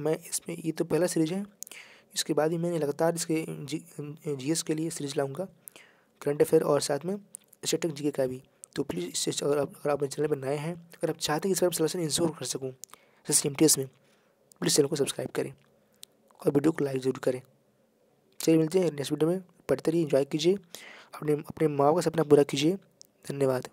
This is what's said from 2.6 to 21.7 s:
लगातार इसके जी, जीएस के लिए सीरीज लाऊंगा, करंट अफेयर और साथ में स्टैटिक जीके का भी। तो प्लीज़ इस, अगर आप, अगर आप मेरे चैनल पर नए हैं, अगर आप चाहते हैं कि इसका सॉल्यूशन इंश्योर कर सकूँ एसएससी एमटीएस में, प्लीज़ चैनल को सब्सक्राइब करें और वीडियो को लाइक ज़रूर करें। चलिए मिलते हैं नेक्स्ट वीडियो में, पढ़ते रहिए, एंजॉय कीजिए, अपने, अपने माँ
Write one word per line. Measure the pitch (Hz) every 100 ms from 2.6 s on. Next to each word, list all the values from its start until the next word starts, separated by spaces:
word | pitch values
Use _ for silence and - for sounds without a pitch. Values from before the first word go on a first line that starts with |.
| 170 170
लगातार | 143 139 165
इसके | 170 - 160 160
जी, | 160 143 160 - - 147 151 160
जीएस | 139 131 160
के | -
लिए | 156 160
सीरीज | 160 143 151
लाऊंगा, | 139 139 190 _ - - - _ _ _
करंट | 143 147
अफेयर | 156 160
और | 160 143
साथ | - 143
में | 165 202 - - _ -
स्टैटिक | - 160 170
जीके | 143 147
का | 139 131
भी। | 127 - _ - -
तो |
प्लीज़ | 139 170 175 - -
इस, | 135
अगर | 143 147
आप, | 139
अगर | - 147
आप | 143
मेरे | 143
चैनल | 143 151
पर | 143
नए | 135 147
हैं, | 156
अगर | 175 - - 160
आप | -
चाहते | - 156 196
हैं | 180
कि |
इसका | 180
सॉल्यूशन | 170 156 180
इंश्योर | 160 139 170
कर | 147
सकूँ | 131 135 135
एसएससी | 127 - - _ _ - 147 151
एमटीएस | 135 156 -
में, | 131 _ _ _ _ _ _ -
प्लीज़ | 170 160
चैनल | 139
को | 160
सब्सक्राइब | 131 - 113
करें | - 135 135 _ _ _ _ - _ _ _ 170
और |
वीडियो | 143 151
को | 160
लाइक | 139 131
ज़रूर | 131 127
करें। | - 127 - _ _ _ _ _ _ _ _ -
चलिए | - 160
मिलते | 156 185
हैं | 170
नेक्स्ट | 143 135
वीडियो | 147 156
में, | 185 - _ -
पढ़ते | 135 -
रहिए, | 170
एंजॉय | 160 135
कीजिए, | 139 156 165 196 - - - - -
अपने, | - 151
अपने | 147 - -
माँ | 156